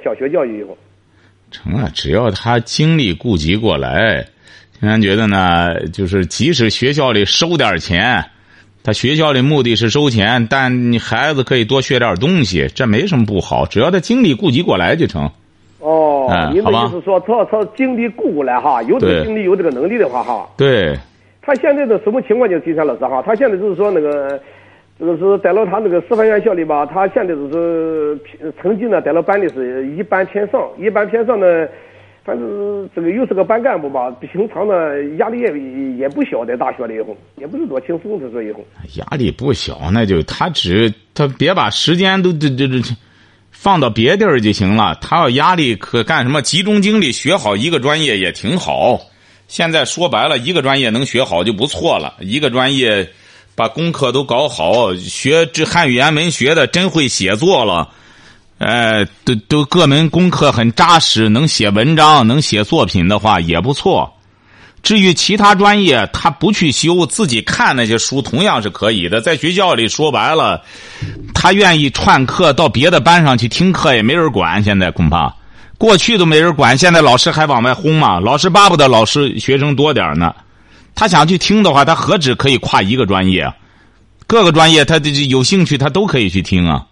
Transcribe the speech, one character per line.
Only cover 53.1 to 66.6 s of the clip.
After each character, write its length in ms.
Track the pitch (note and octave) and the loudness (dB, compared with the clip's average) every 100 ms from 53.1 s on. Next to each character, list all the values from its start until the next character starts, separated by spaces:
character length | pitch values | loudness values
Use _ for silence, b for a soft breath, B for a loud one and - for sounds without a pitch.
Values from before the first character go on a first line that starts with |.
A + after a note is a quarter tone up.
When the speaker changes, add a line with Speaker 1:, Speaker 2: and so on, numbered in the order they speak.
| b b b b - | b b b b -4
Speaker 2:
把 120 | A2+ | -4
功 240 | - E3+ | -2 -4
课 200 | D3 C3 | -2 -2
都 120 | B2+ | -2
搞 260 | B2+ A#2+ D3 | -2 -2 -2
好， 440 | - D#2+ A2+ G#2+ F#2 | -2 0 2 0 -2
学 500 | G2 - C3 D#3+ D#3+ | -8 -6 0 2 2
这 180 | - | -2
汉 240 | D3+ E3+ D#3 | -2 0 0
语 60 | |
言 200 | A#2+ D3 D3+ | 2 2 0
文 160 | E3+ | -2
学 240 | - G#3 E3 | 0 0 2
的 100 | B2+ | 0
真 240 | F3 F#3+ | 0 -2
会 180 | D#3+ C3 | 0 -2
写 280 | - F#2 G#2+ | -2 -2 0
作 280 | E3+ E3 | 2 2
了， 260 | G#2+ F2 D2+ b b b b b b - | 2 -2 -4 b b b b b b -6
哎， 480 | G2 A#2+ A2+ A2 G2 - | -2 0 0 0 -2 -4
都， 120 | - A2+ - | -2 -2 0
都 160 | D3+ C#3+ | 0 2
各 200 | F3 D3+ | 2 4
门 240 | C#3+ D#3+ | 4 2
功 200 | E3 F3+ | 2 2
课 200 | D#3 D3 | 2 2
很 200 | A2+ A#2 | 2 0
扎 260 | - E3+ E3+ | 2 4 4
实， 300 | - A2 A2 | 4 0 2
能 180 | A2 D3+ | 2 2
写 220 | - G#2 | 0 0
文 260 | G2+ C3+ D#3+ | 2 2 4
章、 320 | D3+ D3+ A2+ | 6 6 4
能 140 | C#3+ | 2
写 220 | - G#2 | 0 -2
作 220 | G#2 E3 G#2 | 0 0 0
品 220 | F#2+ E2+ | 0 0
的 120 | G#2 | 2
话 200 | G#2+ F#2+ | 2 0
也 220 | E2 E2 | 0 0
不 100 | A#2 | -2
错。 400 | C#3 G3 C3 C2+ _ _ b b b b b | -2 0 0 -2 _ _ b b b b b
至 180 | - G#3+ | 0 4
于 140 | F#3+ | 4
其 240 | E3 - G3+ | 2 0 2
他 160 | G3+ G3 | 4 4
专 280 | G3+ G#3 | 4 4
业， 260 | F#3 B2 G2 | 2 2 0
他 180 | - - | -2 -4
不 220 | C#3 G3 | 0 0
去 200 | G#3 | 2